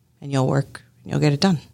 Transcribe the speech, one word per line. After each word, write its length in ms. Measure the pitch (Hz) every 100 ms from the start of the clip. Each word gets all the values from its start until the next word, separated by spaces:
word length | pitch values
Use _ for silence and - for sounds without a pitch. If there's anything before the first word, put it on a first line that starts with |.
| _ _
and 120 | 143
you'll 160 | 139 131
work, 340 | 139 139 - _ _
and 80 | -
you'll 80 | 143
get 120 | 151
it 80 | 143
done. 180 | 196 165 -